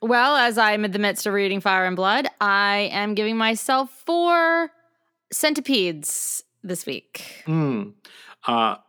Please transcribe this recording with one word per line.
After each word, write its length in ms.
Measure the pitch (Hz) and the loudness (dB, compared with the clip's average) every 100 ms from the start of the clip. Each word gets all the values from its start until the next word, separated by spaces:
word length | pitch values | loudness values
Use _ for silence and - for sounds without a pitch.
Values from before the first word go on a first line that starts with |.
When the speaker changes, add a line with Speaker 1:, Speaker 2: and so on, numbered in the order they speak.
Speaker 1:
Well, 360 | 226 240 254 294 | 0 2 4 4
as 200 | 240 220 | 2 4
I'm 280 | 214 214 | 2 2
in 80 | 214 | 0
the 80 | 190 | 0
midst 260 | 208 190 220 | 0 0 -2
of 80 | |
reading 260 | 202 196 196 | 0 0 0
Fire 240 | 185 190 | 2 2
and 120 | 185 180 | 2 0
Blood, 320 | 185 226 285 - | 2 2 0 -2
I 500 | 208 196 202 202 208 | 0 2 2 0 -2
am 240 | 196 208 208 | -2 -4 -2
giving 200 | 214 226 | -2 0
myself 540 | 220 226 - 262 269 - - | 0 0 0 0 -2 -8 -4
four 640 | 339 349 339 330 330 330 _ _ _ _ _ - | 0 2 2 2 2 -2 _ _ _ _ _ -12
centipedes 1120 | - 311 302 262 262 180 156 147 - - - - _ | -2 0 0 0 0 0 -2 -6 -6 -6 -8 -10 _
this 240 | 190 175 - | -10 -8 -8
week. 560 | 127 - - - - - | -10 -10 -18 -18 -14 -4
Speaker 2:
Mm. 460 | 160 151 117 101 - - - - - - | 0 0 -2 -6 -12 -20 -20 -20 -12 -2
Uh, 300 | 208 220 - | 2 2 0